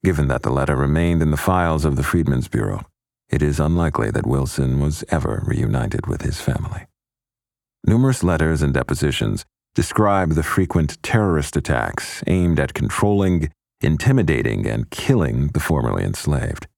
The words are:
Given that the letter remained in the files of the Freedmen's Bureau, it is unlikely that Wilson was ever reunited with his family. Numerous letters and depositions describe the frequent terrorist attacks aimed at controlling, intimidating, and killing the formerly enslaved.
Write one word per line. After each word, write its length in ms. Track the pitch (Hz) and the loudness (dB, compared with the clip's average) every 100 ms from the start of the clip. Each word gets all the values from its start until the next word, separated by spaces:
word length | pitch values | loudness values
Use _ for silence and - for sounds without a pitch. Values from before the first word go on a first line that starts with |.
Given 240 | - 78 71 | 2 2 2
that 160 | 62 | 0
the 80 | 53 | 0
letter 240 | 65 67 65 | 0 0 0
remained 460 | 69 78 85 85 | 2 2 2 2
in 100 | 78 | 2
the 60 | 76 | 0
files 480 | - 92 85 78 76 | 0 2 2 2 0
of 100 | 67 | 0
the 80 | |
Freedmen's 440 | 71 87 71 65 - | 0 0 0 0 -2
Bureau, 380 | - 50 50 - _ _ _ _ | -4 -4 -6 -10 _ _ _ _
it 120 | - | 0
is 180 | 73 73 | 0 2
unlikely 520 | 78 85 82 71 53 | 2 2 0 0 -2
that 160 | - - | -2 0
Wilson 520 | 67 69 - 65 64 | 0 -2 -2 0 2
was 240 | 73 73 - | 0 -2 -4
ever 340 | 82 - 55 - | -2 -2 -4 -2
reunited 600 | - - - - - - | -2 0 0 -2 -2 -2
with 160 | - | -2
his 200 | - - | -4 -4
family. 440 | - - - - - _ _ _ _ _ _ _ _ _ - | -4 -4 -4 -10 -14 _ _ _ _ _ _ _ _ _ 2
Numerous 380 | 113 131 123 | 4 4 2
letters 380 | 87 82 78 80 | 0 2 2 2
and 120 | 73 | 0
depositions 720 | 67 - - 73 65 53 50 - _ _ | 0 -2 -2 -2 -2 -2 -4 -8 _ _
describe 580 | - 87 - 104 98 87 | -4 -2 2 2 4 2
the 120 | 78 | 0
frequent 580 | 76 - 90 - 76 - | 0 0 0 2 0 -4
terrorist 540 | - 113 104 80 73 73 | -2 0 2 2 0 -4
attacks 680 | - 62 50 - - - - | -2 -2 -2 -6 -10 -8 -2
aimed 320 | 92 87 78 | 2 2 2
at 140 | 69 | 0
controlling, 760 | - 101 - 104 101 95 90 78 _ _ _ | -2 -4 0 2 2 2 2 0 _ _ _
intimidating, 880 | 69 78 - 135 82 67 58 50 50 | 0 2 4 4 2 2 0 -2 -2
and 220 | 55 60 | -4 -6
killing 580 | - - 127 71 58 71 | -8 0 2 2 0 0
the 100 | - | -2
formerly 440 | - 76 58 50 | 0 0 0 -2
enslaved. 640 | 50 50 - 71 58 - - | -2 -4 -2 -2 -2 -6 -12